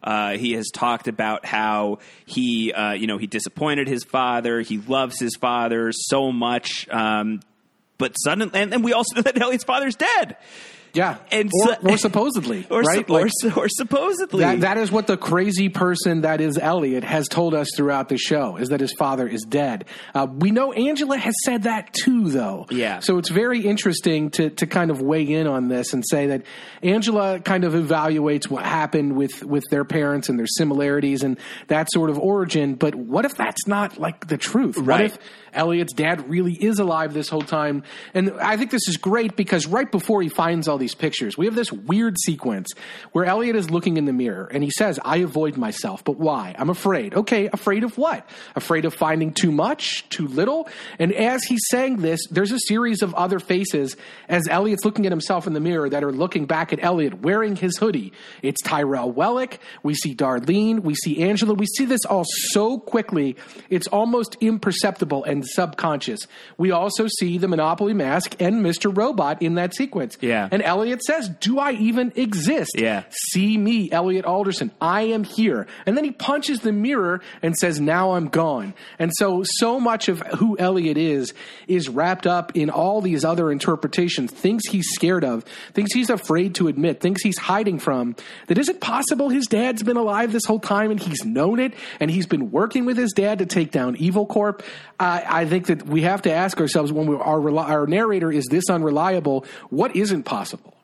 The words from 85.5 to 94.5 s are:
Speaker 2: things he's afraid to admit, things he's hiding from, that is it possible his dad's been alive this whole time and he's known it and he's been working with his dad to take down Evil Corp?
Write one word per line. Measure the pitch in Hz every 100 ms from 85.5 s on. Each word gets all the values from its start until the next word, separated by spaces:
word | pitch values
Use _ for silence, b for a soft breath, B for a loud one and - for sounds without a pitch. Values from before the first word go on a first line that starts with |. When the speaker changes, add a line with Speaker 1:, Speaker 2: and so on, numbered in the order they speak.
| B B
Speaker 2:
things | - 202
he's | 240 240
afraid | 226 - 160 190 175
to | 170
admit, | 143 165 147
things | 175 190
he's | 214 180
hiding | - 190 208 165
from, | - 131 120 117 B B B
that | 175
is | 285
it | 381
possible | - 233 269 262 277
his | 254 247
dad's | 214 247 233
been | 214 240
alive | 220 202 233
this | 220
whole | 214 214
time | - 202 214
and | 214
he's | 170 143
known | 110 117 160 233
it | 254 - B B
and | 156
he's | 170 170
been | 156 120
working | 131 220 262
with | 247 247
his | 247
dad | - 202 208
to | 180
take | 190 156
down | 151 127 123
Evil | 165 185 202
Corp? | 214 208